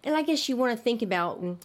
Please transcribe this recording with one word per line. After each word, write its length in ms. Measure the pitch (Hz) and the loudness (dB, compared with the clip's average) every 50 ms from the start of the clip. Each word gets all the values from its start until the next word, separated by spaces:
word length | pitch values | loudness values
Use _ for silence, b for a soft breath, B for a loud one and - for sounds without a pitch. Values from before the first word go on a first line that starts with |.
| - | -4
and 120 | 277 302 | 0 0
I 60 | 311 | 0
guess 260 | 294 330 311 - - | 2 2 0 0 0
you 80 | - 254 | -2 0
want 200 | 240 254 247 226 | 2 2 0 0
to 60 | 226 | 0
think 200 | - 247 233 226 | 0 -2 0 0
about, 420 | 226 185 190 175 175 170 - - 180 | 0 0 0 0 0 0 -2 -4 -6
mm, 140 | 180 175 175 - | -6 -6 -8 -12